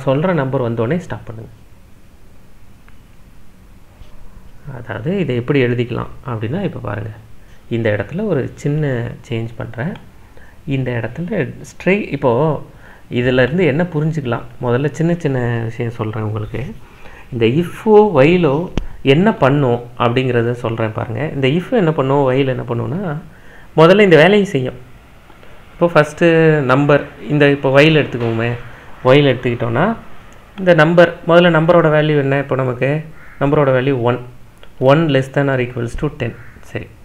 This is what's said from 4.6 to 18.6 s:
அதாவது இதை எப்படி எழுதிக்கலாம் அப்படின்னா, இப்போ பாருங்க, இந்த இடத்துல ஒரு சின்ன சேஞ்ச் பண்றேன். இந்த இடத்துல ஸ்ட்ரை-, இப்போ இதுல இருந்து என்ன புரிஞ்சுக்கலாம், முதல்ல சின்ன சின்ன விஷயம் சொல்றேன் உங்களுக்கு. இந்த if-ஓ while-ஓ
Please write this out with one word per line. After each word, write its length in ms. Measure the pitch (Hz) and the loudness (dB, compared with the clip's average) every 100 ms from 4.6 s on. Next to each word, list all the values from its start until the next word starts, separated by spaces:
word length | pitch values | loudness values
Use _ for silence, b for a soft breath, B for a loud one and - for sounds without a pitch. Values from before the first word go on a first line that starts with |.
| 143 127 | -16 -14
அதாவது 420 | 117 107 123 202 | -10 -8 -4 -4
இதை 160 | 143 123 | -2 -4
எப்படி 280 | 120 143 | -2 0
எழுதிக்கலாம் 440 | 123 120 120 117 117 - - | 2 0 -4 -6 -8 -10 -10
அப்படின்னா, 360 | 113 107 170 | -6 -4 -4
இப்போ 160 | 190 123 | -6 -8
பாருங்க, 300 | 110 107 107 110 - - b b - | -8 -8 -10 -14 -18 -20 b b -8
இந்த 200 | 117 113 | -2 0
இடத்துல 360 | 104 101 160 220 | -2 -4 -6 -2
ஒரு 260 | 143 117 - | -2 -4 -6
சின்ன 560 | 147 147 147 123 117 - - | -4 -2 -2 -2 -6 -10 -8
சேஞ்ச் 200 | 113 113 - | -6 -6 -8
பண்றேன். 380 | 117 117 147 226 - - b b b b - | -10 -8 -8 -8 -14 -20 b b b b -6
இந்த 240 | 135 127 | -4 -2
இடத்துல 640 | 120 113 123 175 214 120 - | -4 -6 -6 -6 -4 -4 -8
ஸ்ட்ரை-, 500 | - - 170 202 - | -18 -6 -2 0 -2
இப்போ 520 | 143 139 117 156 139 - B B B B | -2 0 2 0 -2 -8 B B B B
இதுல 300 | 117 123 127 | -2 0 2
இருந்து 240 | 127 170 165 | 2 2 0
என்ன 180 | 139 | 0
புரிஞ்சுக்கலாம், 580 | 175 151 156 160 120 117 - - | -2 -2 -2 -2 -4 -6 -8 -6
முதல்ல 300 | 123 120 143 | -2 0 -2
சின்ன 220 | - 165 | -2 -2
சின்ன 480 | 175 147 131 120 117 | 0 -2 -2 -2 -4
விஷயம் 280 | 113 107 120 | -4 -6 -6
சொல்றேன் 320 | - 107 110 | -6 -6 -4
உங்களுக்கு. 520 | 107 107 107 113 151 226 B B B B B | -6 -6 -6 -8 -8 -12 B B B B B
இந்த 140 | 120 113 | 0 2
if-ஓ 760 | 139 175 - 220 208 214 151 | 2 -2 -4 4 6 6 6
while-ஓ 480 | 147 180 160 139 | 4 4 2 0